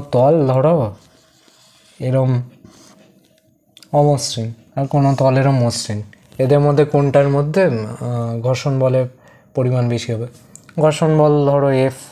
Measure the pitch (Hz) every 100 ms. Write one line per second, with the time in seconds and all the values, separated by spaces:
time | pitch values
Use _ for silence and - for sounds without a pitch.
0 | 139 127 135 165 131 131 147 170 110 98
1 | _ _ _ _ _ _ _ _ _ -
2 | 127 131 131 123 123 - - - - -
3 | _ _ _ _ _ _ _ _ - 151
4 | 147 139 - 120 113 113 - - 139 147
5 | 139 135 135 131 135 135 120 - - 104
6 | 104 - _ - 131 143 147 143 147 147
7 | 143 139 139 143 147 180 180 117 107 117
8 | 120 120 117 117 123 127 147 135 131 131
9 | 127 - - - _ - 127 127 120 120
10 | - 110 120 - - - - - 156 151
11 | 160 156 151 147 143 139 139 131 131 131
12 | -